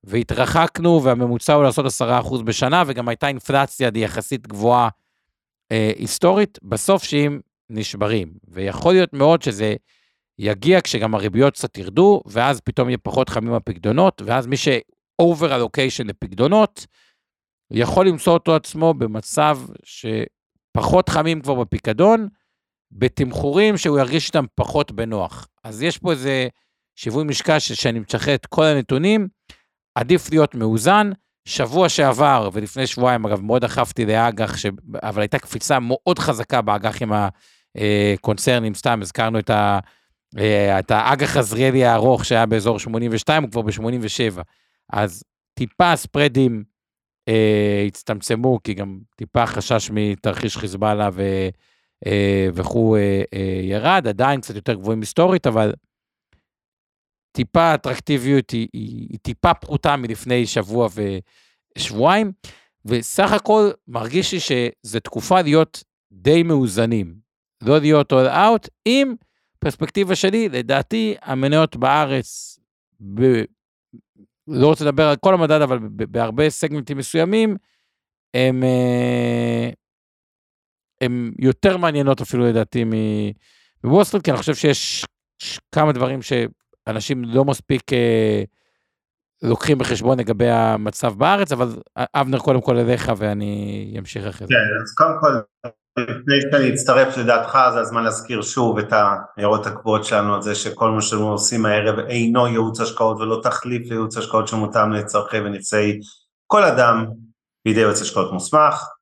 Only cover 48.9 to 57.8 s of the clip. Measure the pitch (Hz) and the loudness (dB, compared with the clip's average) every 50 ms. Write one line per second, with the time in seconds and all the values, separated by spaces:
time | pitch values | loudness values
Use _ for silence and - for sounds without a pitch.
48.9 | 95 95 110 _ _ _ 110 - - 117 117 113 - 107 - - 123 110 - - | -12 -16 -20 _ _ _ -18 -2 0 0 0 0 -2 -6 -2 0 0 0 0 -2
49.9 | 107 107 104 104 98 - - 110 90 - - 107 - - 107 95 92 98 104 107 | -4 -2 -2 -2 -4 -2 -4 -6 -4 -4 -6 -6 -6 -8 -10 -10 -6 -2 -2 0
50.9 | 107 104 104 101 90 92 98 98 95 95 95 92 95 _ _ _ _ _ _ _ | 0 0 -2 -2 -2 -2 -4 -2 -2 -2 -4 -6 -8 _ _ _ _ _ _ _
51.9 | _ _ - 101 101 101 101 98 98 98 95 95 85 90 90 - - 117 113 110 | _ _ -4 -2 0 2 2 2 2 2 0 0 -2 -4 -6 -2 0 2 2 4
52.9 | 110 104 101 101 98 95 95 - 98 98 95 95 92 95 92 95 98 104 113 156 | 4 2 2 2 0 -2 -2 -4 -6 -6 -4 -4 -4 -4 -4 -4 -4 0 0 2
53.9 | 190 190 135 113 101 98 127 135 143 135 110 - 101 104 - - 113 92 95 107 | 2 2 0 -2 -2 0 0 0 0 -2 -6 -10 -14 -8 -4 -4 -4 -4 -2 -4
54.9 | 113 110 107 - - - 170 185 185 175 - 135 110 113 107 104 - - _ _ | -4 -4 -4 -4 2 2 4 4 2 2 0 0 2 2 0 0 -2 -6 _ _
55.9 | _ _ _ _ _ _ _ _ _ _ _ _ _ _ _ _ _ _ _ _ | _ _ _ _ _ _ _ _ _ _ _ _ _ _ _ _ _ _ _ _
56.9 | _ _ _ _ _ _ _ _ _ - 120 - - 165 165 165 156 139 | _ _ _ _ _ _ _ _ _ -4 -4 2 2 4 4 4 2 2